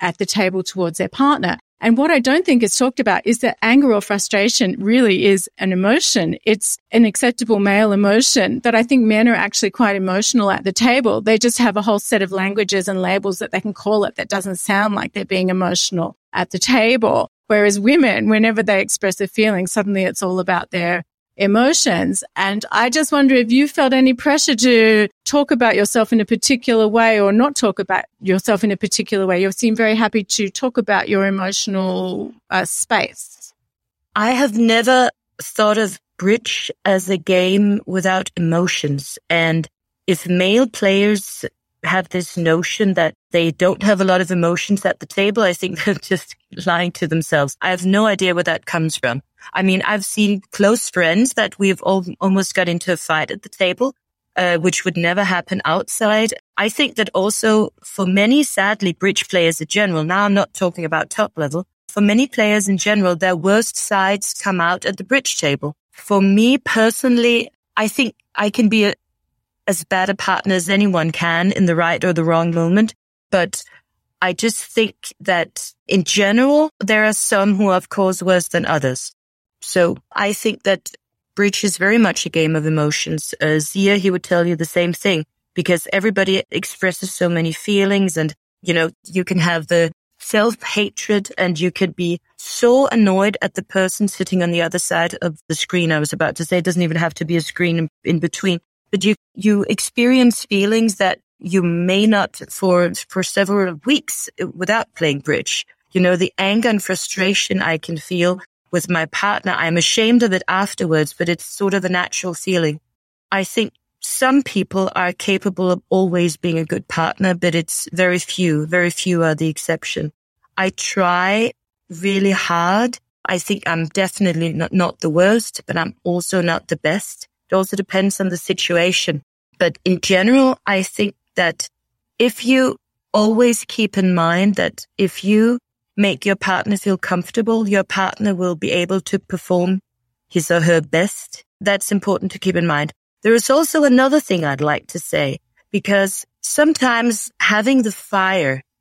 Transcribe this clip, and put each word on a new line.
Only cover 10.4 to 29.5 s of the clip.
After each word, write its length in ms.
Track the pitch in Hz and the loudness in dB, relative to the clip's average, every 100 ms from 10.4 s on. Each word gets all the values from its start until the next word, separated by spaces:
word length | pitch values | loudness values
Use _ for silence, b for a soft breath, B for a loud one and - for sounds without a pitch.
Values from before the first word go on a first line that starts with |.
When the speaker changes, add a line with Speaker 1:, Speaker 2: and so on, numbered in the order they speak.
| 202 | 2
Speaker 1:
at 140 | 185 | 0
the 80 | 190 | -2
table. 500 | 185 240 247 226 214 | 0 2 2 2 0
They 160 | 214 220 | 2 2
just 200 | 240 - | 2 2
have 180 | 240 202 | 0 2
a 60 | |
whole 180 | 202 208 | 0 0
set 220 | - 220 | 0 -2
of 100 | 190 | 0
languages 560 | 190 190 202 196 202 185 | -2 -2 -2 -2 -2 -2
and 140 | 190 | -2
labels 380 | 180 196 196 185 | -2 -2 -2 -4
that 120 | 202 | -6
they 100 | 185 | -6
can 120 | 214 | -6
call 320 | 196 202 214 202 | -6 -2 0 0
it 100 | - | -4
that 140 | - | -6
doesn't 260 | 202 190 185 | -6 -6 -6
sound 400 | - 196 214 196 | -2 0 0 -2
like 180 | - | -6
they're 120 | 208 190 | -8 -4
being 240 | 185 185 | -2 0
emotional 680 | 185 180 175 - 185 165 - _ | 0 0 -2 -2 -4 -6 -8 _
at 200 | - 175 | -6 -6
the 80 | 180 | -4
table. 680 | - 247 226 254 220 - 95 _ - | 0 2 4 2 2 0 -2 _ 0
Whereas 320 | 208 208 202 | 2 4 2
women, 500 | 208 311 262 113 208 | 2 4 4 2 2
whenever 340 | 214 226 220 | 2 2 2
they 180 | 202 196 | 0 0
express 380 | 202 - 196 185 | 0 -2 -2 -2
a 60 | 196 | -4
feeling, 400 | - 214 196 180 | 0 0 0 -2
suddenly 380 | - 202 196 185 | -2 -2 0 -2
it's 180 | - | -2
all 160 | 190 185 | -4 -2
about 320 | 185 175 - | -2 -2 -4
their 320 | 175 170 175 - _ _ - | -4 -2 -2 -6 _ _ -2
emotions. 840 | 196 208 254 330 - 175 180 196 - - | 2 4 4 2 0 0 -2 -4 -6 -4
And 300 | 196 202 - | -2 -4 -4
I 180 | 208 240 | 0 0
just 220 | 247 302 | 0 0
wonder 240 | 285 277 254 | 2 4 4
if 160 | 226 | 4
you 160 | 247 285 | 2 2
felt 260 | - 269 | 2 2
any 200 | 262 262 | 4 4
pressure 420 | 240 294 294 - 233 | 2 2 2 2 2
to 520 | 254 233 220 214 208 - - | 4 6 6 4 2 -2 -2
talk 260 | 285 285 | 0 2
about 240 | 254 240 - | 2 2 2
yourself 380 | 202 233 220 | 2 0 2
in 80 | 233 | 2
a 40 | 208 | 2
particular 640 | 233 - 254 247 226 214 | 0 0 0 2 2 4
way 320 | 226 226 220 | 4 4 4
or 120 | 202 | 4
not 240 | 214 277 285 | 4 2 2
talk 240 | 220 185 | -2 -2
about 260 | 196 190 - _ | -2 -4 -4 _
yourself 420 | 190 185 - 202 | 0 0 2 0
in 80 | 220 | 0
a 60 | 190 | -2
particular 500 | 214 - 196 202 190 | -2 -4 -2 -2 0
way. 140 | 180 | 0
You 100 | 196 | 0